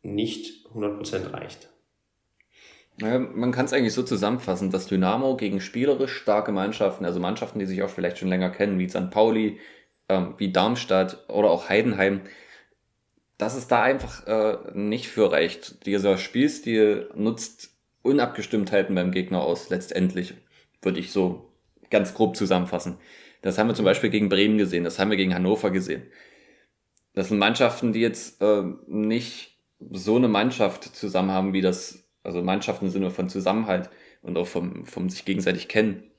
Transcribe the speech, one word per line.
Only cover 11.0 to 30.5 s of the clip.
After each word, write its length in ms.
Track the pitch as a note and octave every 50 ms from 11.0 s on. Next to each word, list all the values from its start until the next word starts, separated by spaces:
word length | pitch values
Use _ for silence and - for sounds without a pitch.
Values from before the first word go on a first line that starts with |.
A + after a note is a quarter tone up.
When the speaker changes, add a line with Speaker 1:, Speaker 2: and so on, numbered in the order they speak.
| F#2 F#2 - - - -
Speaker 2:
oder 200 | - G#2 G#2 G2+
auch 200 | E2+ - - -
Heidenheim, 520 | F#2+ G#2+ A#2 B2+ G#2 G2 F#2+ G2 G2 F#2+ F#2 - - - - - - - _ _ _ _ _ _ _ _ _ _ _ _ _ _ _
dass 180 | _ G#2 A2 B2
es 120 | C3+ B2
da 140 | - B2 A#2
einfach, 460 | A2+ B2+ C3+ C3+ - - - - -
äh, 300 | - A2 A2 G#2+ A2 G2+ - - - -
nicht 340 | G2+ G2+ G#2 G#2+ B2 -
für 240 | - - A2+ G#2+ F2+
reicht. 540 | D#2+ D2 E2 E2+ - - - - - _ -
Dieser 300 | G2 G2 G2+ F#2+ G2+ F#2+
Spielstil 920 | F#2 - - - A#2 C#3 D3+ D3 - - A#2 A2+ A2 G#2+ G#2 G#2 G2+ - - -
nutzt 560 | D#2 G#2+ A2 A2+ - - - - - - - _ _ _ _ _ _ _
Unabgestimmtheiten 920 | B2 C#3 C#3+ A#2+ A#2+ - - G#2 - - G#2+ G2 - G#2+ G2+ F#2 - G2
beim 180 | F2+ F2+ F#2
Gegner 300 | F2+ F#2 F#2 - F#2 F2+
aus, 280 | C#2+ D#2 E2+ - - -
letztendlich, 680 | F#2 F2+ - - - F#2 F#2 F#2 - F#2+ F2 - - - _ _ _ _ _ _ _ _
würd 160 | - F#2+ F2+
ich 140 | E2 F2+ -
so 400 | - G2+ F#2 F#2 F2+ - - _ _ _ _ _ _ _ _ _
ganz 240 | - G#2 G2+ - -
grob 220 | - A2 F#2+ F#2
zusammenfassen. 640 | - G#2 F#2 F#2+ F2+ F2+ F2+ F2+ F2 - F2+ F2+ - - - - - - - _ _
Das 160 | - F#2+ F2+
haben 100 | G2+ G#2+
wir 80 | A#2 G#2+
zum 100 | A2 G#2+
Beispiel 240 | F#2 F2+ - - G#2
gegen 180 | F#2 G#2 G#2 G2
Bremen 280 | G2 F#2+ G2+ G#2+ G#2+
gesehen, 260 | G#2+ G2+ F2+ F2+ F2 F2
das 160 | E2 - -
haben 100 | F#2+ G#2+
wir 80 | G#2+
gegen 160 | F#2+ F#2+ F#2 F2+
Hannover 380 | F2+ F#2 F#2 G#2+ - - G2+
gesehen. 320 | F#2 F#2+ F#2 - D2 C2 B1+ - - - - - _ _ _ _ _ _ _ _ _ _ _ _ _ _ _ _ _
Das 140 | G2 F#2 -
sind 100 | G#2+ G#2
Mannschaften, 520 | G2 G2+ - - C3 A#2 A#2+ - - A#2
die 100 | A2 A2+
jetzt, 380 | A#2 A#2 A2+ - - - - _
äh, 220 | G2 G#2+ G#2+ G#2 F#2+ E2+ - - -
nicht 720 | - - G#2+ G#2+ G#2+ A2 A#2+ A#2+ - - - - - _ _ _ _ _ _ - -
so 240 | - F#2+ F#2+ G#2 A2
eine 120 | B2 B2+
Mannschaft 560 | A2+ G#2+ G2+ A2 B2+